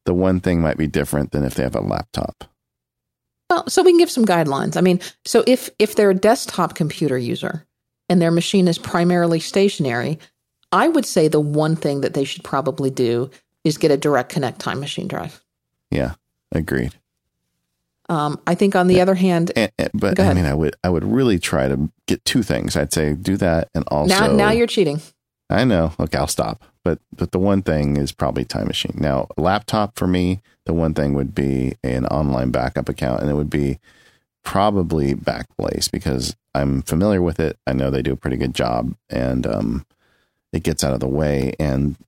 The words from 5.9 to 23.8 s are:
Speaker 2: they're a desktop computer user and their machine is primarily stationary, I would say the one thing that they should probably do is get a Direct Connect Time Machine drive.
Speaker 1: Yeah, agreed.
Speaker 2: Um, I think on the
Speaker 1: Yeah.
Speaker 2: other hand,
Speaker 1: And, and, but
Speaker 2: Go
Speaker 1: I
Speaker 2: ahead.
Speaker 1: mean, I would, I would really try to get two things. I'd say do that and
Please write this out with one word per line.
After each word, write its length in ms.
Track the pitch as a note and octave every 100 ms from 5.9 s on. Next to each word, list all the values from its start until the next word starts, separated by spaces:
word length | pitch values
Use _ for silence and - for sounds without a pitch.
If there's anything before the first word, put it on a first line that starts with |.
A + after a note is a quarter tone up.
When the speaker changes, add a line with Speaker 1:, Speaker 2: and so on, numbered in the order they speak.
Speaker 2:
they're 160 | - G3+
a 40 |
desktop 600 | F#3+ G#3+ B3+ - - D#3+
computer 420 | - D#3+ - D3+ B2+
user 480 | A#2+ - - D#3+ - _ _ _ -
and 120 | F3+
their 100 | E3
machine 340 | E3+ - G3+ F3+
is 120 | E3
primarily 600 | - F3 F3 F3 E3+ E3
stationary, 760 | - G3 G3 - C#3 A#2+ B2+ D#3 - _ _ _ _
I 160 | F#3 D4
would 160 | D#4+ -
say 220 | F#3 D#3
the 100 | D3+
one 380 | D3 D3 D#3 D#3+
thing 240 | D3+ C#3+
that 140 | C3+
they 100 | C#3+
should 180 | C3+ -
probably 480 | - C#3 C3+ C3 C3+
do 400 | C3 A#2+ A#2 C3 - _ _
is 140 | D#3+ D3
get 120 | D#3+
a 40 | C#3
Direct 340 | D3+ C3+ B2
Connect 280 | E3 B2 -
Time 220 | - C3
Machine 260 | D3 - -
drive. 340 | C#3+ E3+ - _ _ _ _ -
Speaker 1:
Yeah, 240 | C#2+ B1+ - _ _ _
agreed. 440 | - D2+ C2 B1 - _ _ _ _ _ _ _ _ _ _ -
Speaker 2:
Um, 320 | D#3+ D3 D3 -
I 80 |
think 200 | F3 G3
on 140 | G3 F3+
the 80 | F#3
Speaker 1:
Yeah. 60 |
Speaker 2:
other 120 | F#3
hand, 380 | F#3+ F#3 E3+ E3+
Speaker 1:
And, 160 | - G#2+ -
and, 120 | -
but 220 | G#2 G2 F#2
Speaker 2:
Go 60 |
Speaker 1:
I 40 | F#2+
Speaker 2:
ahead. 100 | F#2
Speaker 1:
mean, 100 | D#2
I 80 |
would, 200 | D2 D2+ -
I 60 | F2+
would 160 | E2
really 340 | G2 A#2+ B2+ F2+
try 300 | - D2 C2
to 200 | C#2 D2+ - -
get 180 | -
two 180 | - C3
things. 340 | G2+ B1+ - D2+
I'd 160 | D2
say 220 | E2 D2+
do 220 | D2 F#2+ G2
that 320 | F#2 E2 -
and 100 | E2+